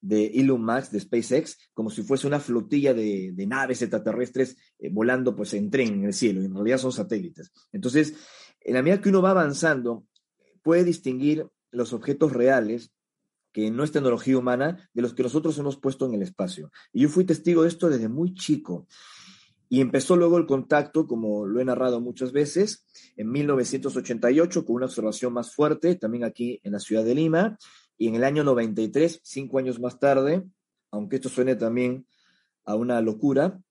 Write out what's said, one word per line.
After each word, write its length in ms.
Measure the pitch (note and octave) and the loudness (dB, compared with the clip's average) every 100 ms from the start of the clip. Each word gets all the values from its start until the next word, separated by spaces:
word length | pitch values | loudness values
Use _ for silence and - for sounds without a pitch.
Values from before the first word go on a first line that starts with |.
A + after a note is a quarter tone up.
| G2 | 0
de 200 | G#2+ G#2+ A#2 | 0 2 2
Elon 260 | C3+ B2+ | 2 2
Musk, 300 | A2+ A#2+ C3+ | 0 -2 -2
de 80 | G#2 | -8
SpaceX, 580 | - A#2+ A2 B2+ D#3+ - _ | -2 -2 0 -2 -2 -12 _
como 160 | - A2 | -8 -8
si 140 | G#2+ | -6
fuese 240 | G#2+ C3 C#3+ | -2 -2 0
una 140 | C#3+ | -2
flotilla 520 | C#3+ A#2+ G2+ D3 C#3 | -2 -4 0 0 2
de, 380 | A#2+ G#2+ G2 F#2 | 2 0 -2 -6
de 160 | F2+ G2 | -6 -4
naves 340 | C3 C3+ B2 | -4 -4 -2
extraterrestres, 760 | A2+ G#2+ A2 A2 B2 B2+ B2+ - _ _ | -2 -2 -4 -4 -4 -2 -4 -4 _ _
eh, 120 | - | -8
volando, 420 | F#2+ A#2 B2+ B2 | -2 0 2 0
pues, 200 | G#2 G#2 | -2 -6
en 180 | G2+ G#2 | -4 -2
tren 220 | G2+ A#2 | 0 0
en 100 | G2+ | 0
el 100 | G2+ | -2
cielo, 280 | G2 A#2+ F#2+ | 0 0 0
y 40 | F#2+ | -4
en 80 | |
realidad 260 | F#2 G#2 C3 | -2 0 0
son 120 | B2+ | 0
satélites. 640 | A#2+ G2 A2 F2 - D#2+ _ _ | -4 -4 -4 -6 -14 -20 _ _
Entonces, 420 | G#2 A#2 C3+ D3+ - - - - _ | -6 0 2 0 -2 -20 -20 -20 _
en 140 | - | -2
la 80 | B2+ | 0
medida 180 | C#3 G3 | 2 2
que 80 | G3+ | 4
uno 140 | F#3+ | 4
va 80 | F#3 | 6
avanzando, 720 | F#3 D#3 C#3 E3 C#3+ A#2+ A2+ - _ _ _ _ _ | 4 2 2 0 0 -2 -6 -10 _ _ _ _ _
puede 220 | - E3+ | 2 4
distinguir 640 | F3 E3 - B2+ C#3 D3+ D3 _ _ | 4 0 -2 0 0 0 -2 _ _
los 220 | A#2+ A#2 | -4 -4
objetos 400 | A#2 - C#3 D#3 | -4 -4 0 2
reales, 580 | B2 B2 C3+ G#2+ A#2 - _ _ _ _ _ _ | 4 4 4 2 -4 -8 _ _ _ _ _ _
que 180 | - G#2+ | -4 -2
no 140 | A2+ D3 | 0 0
es 80 | |
tecnología 440 | D3 C3+ A#2+ C3+ C3 | 2 2 0 2 2
humana, 520 | B2 B2 C#3+ F3+ _ | 2 0 0 -4 _
de 80 | - | -4
los 120 | A#2+ | -4
que 100 | A#2+ | -2
nosotros 340 | B2 C#3 D#3+ D3 | -2 0 -2 -2
hemos 200 | C#3+ C3+ | -4 -4
puesto 280 | C3+ C3 C3 | -4 -2 -4
en 100 | A2 | -2
el 60 | |
espacio. 480 | F#2 - F#2 - D2+ - - | -4 -4 -6 -6 -16 -20 -10
Y 120 | - | 0
yo 40 | D3 | 2
fui 160 | D#3+ | 4
testigo 380 | F#3 D3+ - F3 | 2 2 2 4
de 80 | E3 | 4
esto 200 | E3+ F3 | 2 0
desde 200 | C3+ A2+ | 0 -2
muy 240 | B2 F3+ | -2 -4
chico. 540 | F3+ - D3+ - D#3+ - - - - - - _ _ _ | -4 -2 -2 -2 -12 -12 -20 -20 -20 -20 -20 _ _ _
Y 100 | B2+ | 0
empezó 380 | C3 C3+ - F3+ | 2 0 4 4
luego 200 | E3+ F3 | 6 4
el 100 | D#3+ | 4
contacto, 600 | C3+ B2+ D3 C#3 D#3 D#3 | 0 2 0 2 -2 -2
como 380 | A#2 A2 G#2 G#2 | -2 -2 -2 -2
lo 160 | A2 | -2
he 40 | B2+ | 0
narrado 360 | B2 B2+ A#2+ | 0 0 0
muchas 320 | A#2+ A#2+ B2+ | -4 -6 -4
veces, 520 | C3+ D3 E3 G#3+ - _ - - - | -2 0 0 -2 -2 _ -20 -20 -10
en 160 | G#2+ | -6
mil 160 | C3 D3 | -2 0
novecientos 480 | C#3 A#2+ C3 C3+ B2+ | 0 0 -2 -4 -6
ochenta 340 | - A#2 A#2+ | -6 -2 2
y 100 | C#3 | 4
ocho, 240 | F3 F3+ - | 2 0 -2
con 100 | A#2 | -2
una 120 | B2+ | -2
observación 440 | B2+ A2 G#2+ B2 | -4 -6 -4 -4
más 240 | A#2+ A#2 - | -4 -8 0
fuerte, 400 | D3+ D3+ E3 F3 | 0 2 0 0
también 300 | A2 A#2+ A#2 | -2 -4 -6
aquí 340 | - A#2+ A#2+ | -6 -8 -6
en 120 | G2+ | -8
la 60 | G2+ | -8
ciudad 260 | - A2 A2+ | -2 0 2
de 100 | C3 | 2
Lima, 420 | D#3+ D#3+ G#3 A3 - - _ _ | 2 2 0 -2 -20 -20 _ _
y 120 | A2+ | -2
en 80 | A2+ | 2
el 80 | |
año 200 | C3 D3 | 2 2
noventa 380 | D3 B2 A2+ G#2 | 2 2 0 -2
y 80 | A2 | -2
tres, 300 | C#3 E3 E3 | 2 2 0
cinco 360 | - - C3+ C3+ | -14 -12 -6 -4
años 200 | C3 A#2+ | -4 -4
más 200 | B2 B2 | -6 0
tarde, 440 | C#3 C3+ C3+ E3+ F#3+ _ _ _ _ | 4 4 4 0 -4 _ _ _ _
aunque 280 | G#2 G#2 B2+ | -10 -6 -6
esto 120 | - | -6
suene 260 | - B2+ B2 | -2 0 2
también 520 | A2+ A#2+ B2 B2+ C3+ _ _ _ _ _ - | 0 0 -2 -4 -10 _ _ _ _ _ -6
a 100 | G#2+ | -4
una 240 | A#2+ A#2+ | 0 0
locura 600 | A2 G#2+ C#3+ C3+ E3 G3 _ | 0 0 0 2 2 -2 _